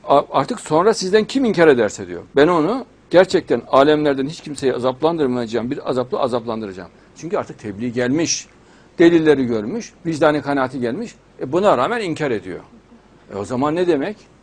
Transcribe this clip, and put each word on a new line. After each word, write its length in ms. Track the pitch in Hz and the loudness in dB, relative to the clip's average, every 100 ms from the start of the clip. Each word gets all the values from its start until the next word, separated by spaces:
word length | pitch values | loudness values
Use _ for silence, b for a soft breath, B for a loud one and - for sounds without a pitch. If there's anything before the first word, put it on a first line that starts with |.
| - | 2
a-, 340 | 143 - 139 | 2 2 -2
artık 220 | 135 247 | -2 -6
sonra 340 | - 156 196 214 | -2 0 2 0
sizden 300 | 185 214 214 | 0 0 0
kim 200 | 269 247 | -2 0
inkar 240 | 175 165 | 4 6
ederse 380 | 127 104 - 90 | 6 2 -4 -12
diyor. 160 | 87 - 139 | -12 -4 2
"Ben 120 | 156 | 4
onu 380 | 175 156 254 - _ _ | 4 0 -2 -8 _ _
gerçekten 520 | 165 185 180 - 123 - | 4 4 2 0 -2 2
alemlerden 580 | 131 143 151 151 135 139 | 4 4 4 2 0 -4
hiç 140 | 165 | -6
kimseyi 340 | - 139 135 123 | -12 -4 -2 0
azaplandırmayacağım 960 | 127 127 156 170 135 123 113 113 120 | -2 0 -2 0 -2 -2 -4 -4 -4
bir 200 | 147 - | -8 -4
azapla 280 | 127 123 - | -4 -4 -2
azaplandıracağım." 720 | 123 120 113 110 107 92 90 _ b - | -2 -2 -6 -8 -8 -12 -16 _ b -16
Çünkü 200 | 160 185 | -8 -6
artık 220 | 113 120 | -6 -10
tebliğ 340 | 107 98 123 | -12 -8 -8
gelmiş. 560 | 117 123 147 - - - _ b b b - | -4 -2 -2 -2 -4 -8 _ b b b 4
Delilleri 480 | 170 170 156 139 123 | 6 6 4 2 2
görmüş. 460 | 113 107 226 - _ 170 | -2 -4 -8 -12 _ -8
Vicdani 360 | 151 156 151 | 0 2 2
kanaati 380 | 139 139 127 131 | -2 -2 -2 -4
gelmiş. 340 | 120 151 240 - _ - | -6 -6 -10 -14 _ -12
E, 120 | 135 | -4
buna 260 | 160 202 131 | 0 2 2
rağmen 220 | 143 233 | 2 -2
inkar 300 | 190 147 147 | -4 -4 -2
ediyor. 300 | 107 90 80 - - _ - _ _ _ | -4 -6 -14 -14 -20 _ -20 _ _ _
E, 40 | 101 | -10
o 80 | 101 | -6
zaman 300 | 123 147 165 | -2 -2 0
ne 120 | 180 | 0
demek? 300 | 147 165 214 - _ | 0 0 -8 -16 _